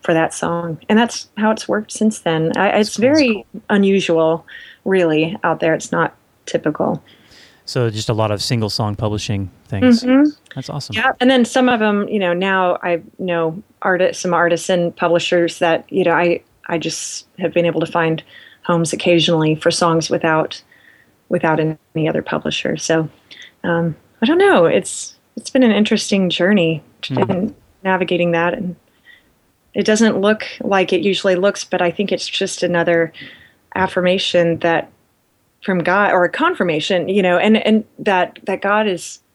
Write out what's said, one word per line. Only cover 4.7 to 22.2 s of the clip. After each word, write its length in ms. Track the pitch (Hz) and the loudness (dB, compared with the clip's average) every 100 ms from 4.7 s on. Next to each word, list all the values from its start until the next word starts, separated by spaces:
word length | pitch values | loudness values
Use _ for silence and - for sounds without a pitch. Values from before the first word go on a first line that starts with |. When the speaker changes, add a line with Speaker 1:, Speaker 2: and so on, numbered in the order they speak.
| - - | -12 -2
Speaker 1:
really, 500 | 190 170 156 160 175 | 2 2 2 0 -2
out 160 | 175 160 | -4 0
there. 140 | 170 | 0
It's 180 | 165 - | -2 -2
not 240 | 170 165 - _ _ - | -2 -2 -4 _ _ -8
typical. 580 | - - 151 - 170 _ _ _ - - _ - | -4 -4 -2 -4 -4 _ _ _ -20 -20 _ -8
Speaker 2:
So 220 | 131 117 | -2 -2
just 200 | 107 110 | -2 -4
a 40 | |
lot 160 | 110 110 | 0 0
of 100 | 104 | -2
single 260 | - 120 107 | -2 -2 -2
song 260 | - 107 101 | -2 -4 -2
publishing 540 | 110 104 - 98 98 - _ | -4 -4 -4 -4 -6 -12 _
things. 360 | - 254 233 | 0 4 4
Speaker 1:
Mm-hmm. 260 | 247 262 302 294 _ | 4 4 4 0 _
Speaker 2:
That's 160 | - 254 | -14 -10
awesome. 260 | 147 - 208 | -10 -8 -2
Speaker 1:
Yeah. 180 | 254 - | -2 2
And 100 | 254 | 2
then 140 | 262 226 | 4 2
some 220 | 262 254 | 2 2
of 140 | 240 | 2
'em, 260 | 214 202 - | 0 0 -2
you 120 | 214 | -2
know, 120 | 180 | 0
now 440 | 175 190 190 185 - | 0 0 2 2 0
I 180 | 175 170 - _ | -2 -4 -6 _
know 440 | 185 170 160 165 - _ | -4 -2 -2 -4 -14 _
arti-, 320 | - 180 185 | -2 2 0
some 200 | - 180 170 | 0 -2 2
artists 340 | 170 165 - | 2 2 0
and 260 | 185 170 - | 0 0 -2
publishers 600 | 175 170 - 175 170 - | 0 0 2 0 0 0
that, 240 | 170 165 - | 0 0 -2
you 120 | 190 | -2
know, 80 | 175 | 0
I, 280 | 160 175 170 _ _ - | 2 2 -2 _ _ -6
I 100 | 170 | -6
just 480 | 160 - - - - - | -4 -8 -10 -12 -16 -8
have 140 | 180 | -2
been 120 | 175 170 | 0 0
able 140 | 165 | 0
to 100 | 160 | -2
find 320 | 175 165 160 - - - _ | 0 0 -2 -6 -20 -20 _
homes 300 | - 170 165 | -2 0 0
occasionally 600 | - 185 170 147 165 156 156 | -2 2 2 4 2 2 2
for 160 | 170 | 0
songs 380 | 165 175 165 160 | 2 2 2 0
without, 500 | 160 165 156 156 - _ _ _ _ _ _ _ | -2 0 0 -2 -6 _ _ _ _ _ _ _
without 300 | 175 165 156 | -2 0 2
any 480 | 156 156 _ 160 156 | 0 -4 _ -4 -2
other 140 | 160 | -2